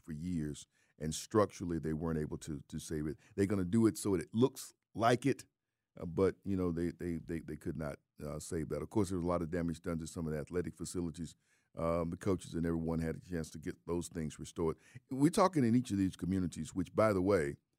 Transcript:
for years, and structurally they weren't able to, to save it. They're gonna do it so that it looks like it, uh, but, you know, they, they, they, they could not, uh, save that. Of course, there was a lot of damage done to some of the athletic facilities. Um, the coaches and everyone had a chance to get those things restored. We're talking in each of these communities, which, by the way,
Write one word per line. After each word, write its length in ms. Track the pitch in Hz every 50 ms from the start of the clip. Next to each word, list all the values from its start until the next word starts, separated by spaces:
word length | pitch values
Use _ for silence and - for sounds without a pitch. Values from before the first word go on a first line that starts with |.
for 100 | _ 85 78
years, 520 | 76 85 92 87 78 76 73 69 - - _ _ _ _ _ _ -
and 140 | 78 82 78
structurally 680 | - - - - 107 98 92 - - 101 85 85 78
they 140 | 71 80 78
weren't 260 | 76 85 82 80 78
able 180 | 76 69 80
to, 240 | 73 - - 76 69 - -
to 100 | 82 78
save 280 | - - 80 78 76
it. 100 | 76 71 - _ _ -
They're 100 | 98 101
gonna 180 | 92 107 98 90
do 220 | 87 107 113 113
it 100 | 107 -
so 140 | - - 104 95
that 60 | 80 -
it 60 | - -
looks 400 | 113 127 135 - - - - _ _ _ _ -
like 320 | 98 113 120 127 120 -
it, 180 | 135 - - - _ _ _ _ _ _ _ _ _ _ -
uh, 60 | 90
but, 300 | 85 82 98 95 90 - _ -
you 120 | 101 98
know, 140 | 92 90 87
they, 200 | 82 85 87 85 - -
they, 200 | 87 87 85 78 -
they, 120 | - 82 78
they 160 | - - 76
could 220 | - - 87 78
not, 200 | 80 78 71 - _ _ _ _ - 76
uh, 140 | 71 73 76
save 300 | - - 90 80 73 64
that. 120 | 73 73
Of 80 | 78 -
course, 200 | - 110 98 87
there 80 | 95
was 80 | 87 85
a 20 |
lot 140 | 87 87 87
of 100 | 85 78
damage 300 | 90 87 85 85 78 80
done 180 | - 90 85 80
to 80 | 82
some 180 | 78 - 90 82
of 80 | 78 78
the 60 | 73
athletic 360 | 71 - 85 90 80 80 -
facilities. 600 | - 82 - - 90 85 82 78 87 80 78 - _ _ _ _ _ _ _ _
Um, 320 | - 82 82 85 87 85 85
the 60 | 90
coaches 380 | - - 101 92 82 - - 80
and 120 | 82 85
everyone 340 | 82 82 82 82 80 82 80
had 160 | 80 80 -
a 120 | - - 87
chance 200 | 90 82 78 -
to 80 | - 80
get 160 | 78 90 - _ _
those 220 | 82 87 87 82
things 320 | - - 85 78 73 - -
restored. 380 | 76 - - 92 85 80 78 _ _ - - - _ -
We're 180 | 131 135 143 175
talking 360 | - 220 185 185 185 147 120
in 100 | 113 117
each 160 | 123 120 -
of 60 | 101
these 180 | 98 95 92 -
communities, 580 | - 87 87 95 92 90 78 - 85 76 - -
which, 220 | 92 82 - -
by 160 | 101 110 110
the 100 | 98 92
way, 360 | 90 101 101 85 73 71 - _ _ _ _